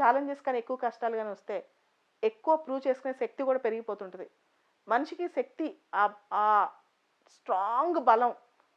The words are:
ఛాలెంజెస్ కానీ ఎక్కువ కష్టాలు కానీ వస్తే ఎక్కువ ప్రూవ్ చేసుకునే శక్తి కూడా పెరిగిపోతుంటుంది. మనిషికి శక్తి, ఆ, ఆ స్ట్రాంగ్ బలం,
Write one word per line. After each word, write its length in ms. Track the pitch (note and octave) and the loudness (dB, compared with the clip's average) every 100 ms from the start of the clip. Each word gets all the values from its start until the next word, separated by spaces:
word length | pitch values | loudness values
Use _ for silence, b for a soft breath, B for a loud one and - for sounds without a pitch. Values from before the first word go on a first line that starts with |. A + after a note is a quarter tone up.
ఛాలెంజెస్ 380 | B3+ C4 C#4+ C#4 | 4 4 0 -6
కానీ 160 | - B3 | -4 -4
ఎక్కువ 200 | A#3 B3+ | -4 -4
కష్టాలు 400 | A#3+ - A#3 A3+ | -6 -4 -4 -4
కానీ 120 | G#3+ | -6
వస్తే 400 | G3 - G3 - _ _ _ _ _ | -10 -8 -10 -10 _ _ _ _ _
ఎక్కువ 320 | A3 A3 - D#4 | -4 -2 0 0
ప్రూవ్ 320 | D#4 C4+ C4+ | 0 -4 -2
చేసుకునే 260 | B3+ C4 | -2 -4
శక్తి 300 | C4 A3+ - | -6 -6 -4
కూడా 160 | C4 C4 | -2 0
పెరిగిపోతుంటుంది. 680 | B3 A3+ A3 G3+ F#3+ F#3 - _ _ _ _ _ - | -2 -4 -6 -10 -12 -14 -18 _ _ _ _ _ -2
మనిషికి 400 | A#3 - E4+ F4 | -2 -2 -6 -6
శక్తి, 500 | - B3+ - G#3 - _ F#3 | -4 -6 -6 -8 -10 _ 0
ఆ, 180 | G#3 G#3 - | 0 -2 -6
ఆ 360 | F#3+ G#3+ G#3 F3+ - _ _ _ _ _ | 0 2 4 2 -4 _ _ _ _ _
స్ట్రాంగ్ 680 | _ - F#3+ G3+ A#3+ E4 E4 | _ -4 -2 -2 0 0 2
బలం, 400 | B3+ A3+ A#3+ - _ _ _ | 4 6 4 -4 _ _ _